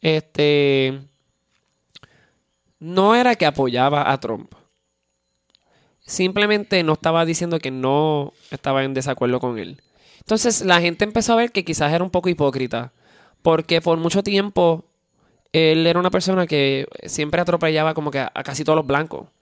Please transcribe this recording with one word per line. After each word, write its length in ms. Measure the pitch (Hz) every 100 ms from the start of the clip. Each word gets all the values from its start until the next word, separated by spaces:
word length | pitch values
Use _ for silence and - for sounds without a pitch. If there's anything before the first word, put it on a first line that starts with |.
este, 1000 | 165 156 160 - 147 147 143 135 131 135 139 _ _ _ _ _ _ _ _ - _ _ _ _ _ _ _ _
no 360 | 160 180 196
era 200 | 233 247 240
que 100 | 156
apoyaba 640 | 143 135 120 135 147 143
a 100 | 135
Trump. 320 | - 110 - - _ _ _ _ _ _ _ _ _ _ _ _ _ _
Simplemente 800 | - - 185 190 208 214 202 190
no 120 | 165
estaba 300 | 156 170 165
diciendo 340 | 165 160 170 165
que 120 | 143
no 640 | 131 127 143 156 151 143 _ -
estaba 340 | - - 135
en 100 | 135
desacuerdo 440 | 131 131 131 123 123
con 180 | 127 113
él. 220 | 87 139 _ _ _ -
Entonces, 420 | - 220 240 220
la 180 | 190 175
gente 240 | 170 165
empezó 280 | 208 220 220
a 20 | 226
ver 160 | 233
que 120 | -
quizás 280 | 175 156 147
era 100 | 165
un 60 | 180
poco 180 | 180 180
hipócrita, 640 | 165 143 135 127 113 123 _ _ _ _ _
porque 380 | - 160 160 165
por 180 | 165 165
mucho 240 | 165 190
tiempo 640 | 202 196 202 196 175 165 - _ _ _ _ _ _
él 340 | 156 160 160 165
era 120 | 170
una 120 | 180
persona 360 | 185 175 190 170
que 400 | 151 139 135 - - -
siempre 340 | - 151 165
atropellaba 520 | 175 175 165 156 156
como 160 | 160 147
que 100 | 139
a, 120 | 127
a 80 | -
casi 220 | 139 135
todos 120 | 156 156
los 100 | 143
blancos. 400 | 139 156 - - _